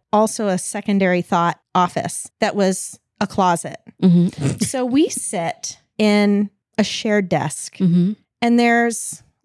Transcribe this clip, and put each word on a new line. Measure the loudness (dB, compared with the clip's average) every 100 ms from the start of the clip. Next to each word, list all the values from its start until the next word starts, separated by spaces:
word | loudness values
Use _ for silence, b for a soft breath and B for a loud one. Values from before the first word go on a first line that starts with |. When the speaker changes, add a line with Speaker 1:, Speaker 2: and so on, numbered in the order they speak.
| _
Speaker 1:
also | 0 0 -2 -4
a | -4
secondary | -6 -8 -2 0 2 0
thought | 0 0 0 -2 _
office | 0 0 0 -6 -8 -12 _
that | -2 0
was | 0 -2 -8 -16 _ -8
a | -4
closet. | 0 2 0 -4 -14 -20 0
Speaker 2:
Mm-hmm. | 4 4 4 0 -4 -2
Speaker 1:
So | -4 -2 0
we | 2 0
sit | -2 -6 -6 -6 -8 -12 -14 _ -2
in | 2 4 4 2 -2 -8 _ -4
a |
shared | -2 -4 0 0 0
desk | -2 -2 -8 -12 -2
Speaker 2:
Mm-hmm. | 2 2 2 -2 _ _
Speaker 1:
and | 0 2
there's | 4 2 0 -4 -10 -14 _ _